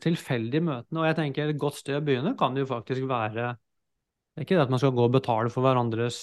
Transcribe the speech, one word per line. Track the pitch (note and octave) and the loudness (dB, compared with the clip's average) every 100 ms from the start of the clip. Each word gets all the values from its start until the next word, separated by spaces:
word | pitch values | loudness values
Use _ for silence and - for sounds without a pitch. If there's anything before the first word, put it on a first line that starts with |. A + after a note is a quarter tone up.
| E3 | -2
tilfeldige | E3+ - B2+ A2+ D3+ | -2 -2 -4 0 0
møtene, | E3+ B2 - D#3+ | 0 -4 -4 -2
og | D#3+ | 0
jeg | D#3+ | 0
tenker | D3 C3+ D3+ | -2 -2 -2
et | D3 | -2
godt | C#3+ - | -2 -4
sted | - C#3+ | -4 -2
å | D3 | 0
begynne | B2+ D#3+ C4+ | 0 0 0
kan | C#3+ C3+ | 0 0
det | |
jo | C3+ | -2
faktisk | A#2 - C3 C3 | -4 -4 -4 -2
være, | B2 A2 A2 A#2+ | -2 -2 -2 -4
det | A#2+ _ _ _ _ _ _ _ - | -6 _ _ _ _ _ _ _ -8
er | C#3+ | 0
ikke | F#3 | 2
det | B2+ | 4
at | |
man | B2+ C3+ | 2 2
skal | B2 | 4
gå | A#2+ | 4
og | C3 | 4
betale | - A2 A#2 | 2 0 0
for | B2+ C3 | 2 2
hverandres, | B2+ A#2 A2+ A#2+ - | 2 0 -2 -4 -6